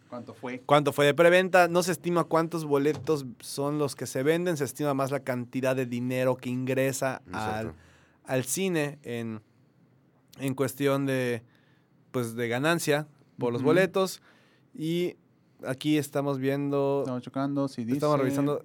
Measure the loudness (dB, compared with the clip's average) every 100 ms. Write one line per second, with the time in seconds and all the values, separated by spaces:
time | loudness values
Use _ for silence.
0 | -16 -16 -16 -14 -12 -6 4 4 4 2
1 | 4 6 6 6 6 6 6 4 0 -2
2 | 0 0 2 2 0 -2 0 2 2 0
3 | 0 -2 -4 -14 -12 -6 -4 -2 -2 -4
4 | -6 -2 0 2 0 -2 -4 -2 -2 0
5 | -2 -4 -4 -4 -4 -2 0 0 -2 -4
6 | -2 0 0 0 -4 -4 -2 0 0 0
7 | -4 -6 -10 -8 -6 -6 -8 -12 -20 _
8 | _ _ -6 -4 -2 -2 -2 0 -2 -6
9 | -10 -8 -6 -10 -14 _ _ _ _ _
10 | _ _ _ -8 -4 -2 -4 0 0 2
11 | 0 -2 -2 -4 -8 _ _ _ _ _
12 | _ -4 -4 -4 -2 0 0 0 2 0
13 | -2 _ _ -6 -4 0 2 4 4 2
14 | 0 -4 _ _ _ _ _ -8 -4 -2
15 | -2 -6 _ _ _ -12 -8 -4 0 0
16 | 0 -2 -2 -2 0 0 0 0 0 0
17 | -2 -4 -6 -4 -2 -2 -2 -4 -4 0
18 | 2 2 2 0 0 -2